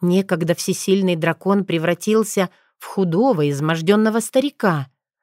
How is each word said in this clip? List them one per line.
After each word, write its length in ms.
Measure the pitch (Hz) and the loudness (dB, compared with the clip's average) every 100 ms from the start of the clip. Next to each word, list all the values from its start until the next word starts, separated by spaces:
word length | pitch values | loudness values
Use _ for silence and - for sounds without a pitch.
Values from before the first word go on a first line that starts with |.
Некогда 520 | 175 185 196 170 170 | 0 2 0 -2 -2
всесильный 640 | 170 - 180 - 196 185 165 | -2 -4 -4 0 2 2 0
дракон 480 | 165 160 190 202 | -2 -2 0 0
превратился 840 | 190 165 170 170 208 214 208 208 180 _ _ _ | 0 -2 -2 -2 0 0 0 -2 -4 _ _ _
в 60 | - | -8
худого, 640 | - 180 165 269 175 147 | -2 0 2 2 2 0
измождённого 720 | 139 156 165 160 208 214 226 | 0 -2 -2 2 2 2 0
старика. 680 | - 269 277 - 202 151 135 _ _ _ | 0 -2 -2 -2 -2 -2 -6 _ _ _